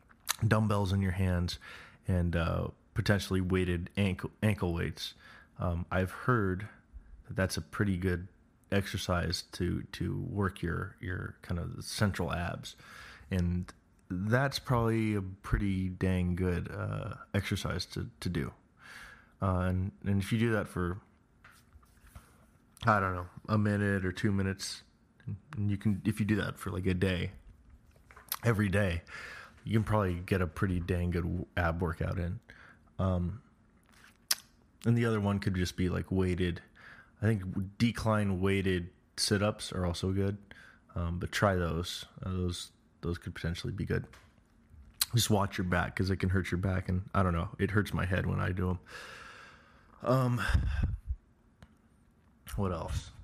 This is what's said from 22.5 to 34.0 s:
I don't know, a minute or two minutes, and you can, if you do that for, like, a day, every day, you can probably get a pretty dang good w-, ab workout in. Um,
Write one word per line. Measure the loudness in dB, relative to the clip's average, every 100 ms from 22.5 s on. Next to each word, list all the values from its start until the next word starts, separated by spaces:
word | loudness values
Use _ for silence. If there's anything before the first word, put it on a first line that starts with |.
| _ _ -2 2
I | 4
don't | 2 -2
know, | -6 -12 0
a | 2
minute | 4 2 2 2 0
or |
two | 0 0
minutes, | 2 0 -4 -8 -12 -16 _ _ _ -12 -12 -10 -2
and | -2
you | 2
can, | 0 2 0
if | 0
you | 2
do | 2
that | 0 -6
for, | -6
like, | -2 0
a |
day, | 2 2 2 -4 -8 -20 -20 -20 -20 -20 -20 -20 -20 -12 -2
every | 2 4 4
day, | 4 2 0 -6 -14 -14 -16 -18 -14
you | 0
can | 0
probably | 4 2 2 0
get | 0 2
a | 2
pretty | 0 0 0
dang | 0 2 2
good | 0
w-, | 0 -2 -2 0
ab | 0 2
workout | -2 0 -2 -2
in. | -2 -6 -10 -20 -20 -20 -12 0
Um, | 2 2 0 -4 -14 _ _ _ _ -20